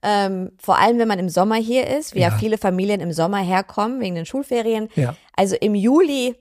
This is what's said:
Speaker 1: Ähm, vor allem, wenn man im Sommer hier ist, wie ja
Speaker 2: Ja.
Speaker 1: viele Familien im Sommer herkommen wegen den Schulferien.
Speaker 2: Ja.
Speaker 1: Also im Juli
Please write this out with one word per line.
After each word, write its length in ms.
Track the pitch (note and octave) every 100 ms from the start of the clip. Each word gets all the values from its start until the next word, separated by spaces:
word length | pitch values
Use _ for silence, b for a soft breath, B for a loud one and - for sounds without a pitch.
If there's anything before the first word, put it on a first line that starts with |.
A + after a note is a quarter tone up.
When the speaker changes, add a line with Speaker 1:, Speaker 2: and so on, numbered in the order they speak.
Speaker 1:
Ähm, 460 | G#3 G#3 G3 F#3+ F#3 _
vor 200 | - F#3
allem, 200 | G#3 A#3+
wenn 80 | A3+
man 120 | G3
im 80 | F#3
Sommer 280 | E3 G3 A3
hier 300 | A3+ B3+ -
ist, 280 | C#4+ D#4
wie 60 | -
ja 100 | F3
Speaker 2:
Ja. 60 | A2
Speaker 1:
viele 220 | G#3+ G#3+
Familien 420 | G3 F#3 G3 G3+
im 120 | E3+
Sommer 260 | D#3+ E3 G3+
herkommen 640 | F3+ F#3 F#3+ - G#3+ C4
wegen 160 | G#3 E3+
den 100 | E3
Schulferien. 640 | C4+ C#4 A#3+ A3+ A3 G#3+ -
Speaker 2:
Ja. 180 | B2 D3 B -
Speaker 1:
Also 180 | G3
im 200 | - G#3+ G#3
Juli 580 | G#3 D4 F4+ C#4 B3 A#3+